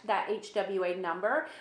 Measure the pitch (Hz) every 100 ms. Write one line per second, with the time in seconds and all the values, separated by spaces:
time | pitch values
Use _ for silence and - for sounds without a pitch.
0 | - 196 - 214 - 214 190 196 180 180
1 | 180 175 208 294 311 -